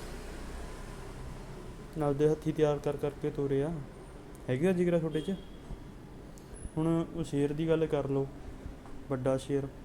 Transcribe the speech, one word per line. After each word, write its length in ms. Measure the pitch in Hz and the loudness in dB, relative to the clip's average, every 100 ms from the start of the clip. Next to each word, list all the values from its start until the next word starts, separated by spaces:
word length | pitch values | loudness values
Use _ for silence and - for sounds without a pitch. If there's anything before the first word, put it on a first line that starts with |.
| - - - - - - - - - - - - - - - - - - - 160 | -8 -8 -8 -8 -8 -8 -8 -8 -10 -10 -10 -8 -8 -8 -10 -10 -10 -10 -8 0
ਆਪਦੇ 260 | 147 143 151 | 2 6 6
ਹੱਥੀਂ 240 | 156 156 | 6 2
ਤਿਆਰ 240 | 156 147 143 | 4 6 6
ਕਰ 200 | 147 139 | 2 0
ਕਰਕੇ 320 | 143 139 147 | 0 0 -2
ਤੋਰਿਆ। 420 | 143 139 139 147 160 131 - - - - - - | 0 2 2 2 -2 -6 -12 -14 -14 -14 -8 -2
ਹੈਗਾ 220 | 131 180 | 2 4
ਜਿਗਰਾ 280 | 180 175 170 | 6 4 4
ਤੁਹਾਡੇ 220 | 156 151 | 4 0
'ਚ? 140 | 170 190 - - - - - - - - - - - - - 156 | 0 -4 -6 -12 -10 -10 -10 -14 -14 -14 -14 -14 -14 -10 -6 2
ਹੁਣ 280 | 160 165 165 165 | 4 4 2 -2
ਉਹ 80 | |
ਸ਼ੇਰ 300 | 156 143 143 | 0 2 2
ਦੀ 140 | 151 165 | 2 4
ਗੱਲ 180 | 156 156 | 4 4
ਕਰ 220 | 147 135 | 2 2
ਲਓ, 200 | 135 139 - - - - - - - - | 2 0 -4 -10 -10 -10 -12 -10 -10 -4
ਵੱਡਾ 280 | 135 131 131 | 0 4 2
ਸ਼ੇਰ, 300 | - 139 135 - | 2 0 0 -6